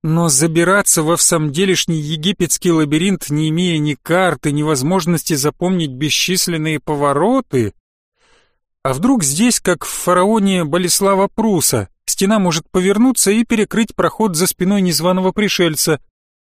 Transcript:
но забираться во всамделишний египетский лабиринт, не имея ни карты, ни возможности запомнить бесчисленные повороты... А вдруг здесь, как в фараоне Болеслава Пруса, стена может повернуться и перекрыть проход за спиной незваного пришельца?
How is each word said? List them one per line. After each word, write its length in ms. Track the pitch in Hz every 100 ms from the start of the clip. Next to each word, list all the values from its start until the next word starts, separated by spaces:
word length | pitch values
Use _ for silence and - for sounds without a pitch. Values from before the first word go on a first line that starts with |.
но 240 | 151 160 170
забираться 720 | - 165 160 170 202 196 -
во 140 | 156 170
всамделишний 840 | - 170 156 139 196 175 - 160
египетский 720 | 147 160 160 208 170 - 180
лабиринт, 560 | 165 151 151 185 185 -
не 180 | 147 156
имея 300 | 156 180 165
ни 160 | 151
карты, 580 | 143 - 170 185 156 156
ни 120 | 147
возможности 680 | 151 151 139 185 165 170 - 151
запомнить 560 | 143 - 175 185 156
бесчисленные 920 | 127 147 - - 180 - 165 156 151
повороты... 920 | - 151 143 139 185 262 - 135 107 - _ _ _ _ _ _ _ _ _ _ 135
А 60 |
вдруг 320 | 131 214 269
здесь, 380 | 151 147 240 220
как 240 | - 175 -
в 40 |
фараоне 760 | - - 180 190 226 196 190 156
Болеслава 640 | 165 180 - 196 196 196
Пруса, 540 | - 220 190 - 123 98 _ -
стена 320 | - 196 220
может 320 | 180 156 -
повернуться 640 | 185 185 202 254 - -
и 140 | 214 233
перекрыть 500 | 226 214 208 226 -
проход 400 | 175 - 214 156
за 100 | 180
спиной 360 | - 185 202
незваного 500 | 180 151 170 185 185
пришельца? 680 | 185 208 - 170 151 - 151 - _ _ _ _